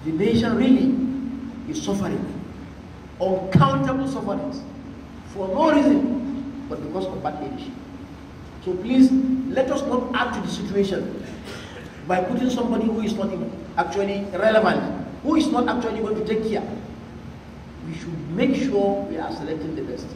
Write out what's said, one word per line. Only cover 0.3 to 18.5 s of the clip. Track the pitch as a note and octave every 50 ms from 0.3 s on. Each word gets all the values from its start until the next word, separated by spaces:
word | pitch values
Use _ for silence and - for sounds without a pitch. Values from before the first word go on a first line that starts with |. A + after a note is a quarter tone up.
| A#3 A#3 A#3 - -
really | - C4 B3+ C4+ - - - - - - - - - - - - - - - - - - -
is | D3 -
suffering. | - G3+ G3 G3 F#3+ D#3+ C#3+ - - - - - - - - - - - - - - - - - - - - -
Uncountable | F3+ F#3+ F#3+ F#3+ F#3 - - - C#4 C4+ C4+ C4+ C4+ C4 C4 C4+ C4+ -
sufferings. | - - - - C#4+ - - - - - - - - - - - - - - - - - - - -
For | G3 F#3+ -
no | - C#4 D#4+ D#4 D4+
reason, | C#4+ C4+ - D4 - - A#3+ - - - - - - - - - - - -
but | D3+ D3
because | D3 C#3+ D#3+ F#3 F#3+
of | F#3 F#3+ F#3+
bad | - F#3+ - -
leadership. | - - - - - - - - - - - - - - - - - - - - - - - - -
So | F#3 F3+
please, | - G3+ A#3+ C4 C4 C4 B3+ C4 C4 - - - - - -
let | - B3+ C4+ -
us | C#4 C4
not | - A#3 B3 A#3+ - - -
add | G#3+ B3 - A3+
to | G3
the | F3 -
situation | - - - G3 F#3+ G3+ G3 F#3+ F#3+ - - - - - - - - - - - - - - - - - - - - - -
by | D#3 F3+ F#3
putting | F3+ - - - B3+ B3+
somebody | - B3+ A#3 G#3 A3 G#3 A3
who | A3+ A3 A3+
is | G#3+ G3 -
not | F#3+ F#3+ -
even | F#3 F3 - - - - - - -
actually | E3+ F3+ - - G3+ G3 G3+ G3+ G3+ G3 G3
relevant, | F#3 F3 G#3 A3 A3 A3 G3+ F3+ - - - - - - - - - -
who | - C4+ D#4+
is | D#4+ - -
not | A3+ A#3+ B3+ G#3+
actually | A3+ A#3+ A#3 A3+ G#3 G#3+
going | A3 G#3 G#3+
to | - -
take | - A3+ - - A3
care. | G3+ - - - - - - - - - - - - - - - - - - - - - - - - - -
We | D#3+ E3
should | - - E3+ D#3+ C#3+ C#3 C#3+
make | E3 G#3 C4 C#4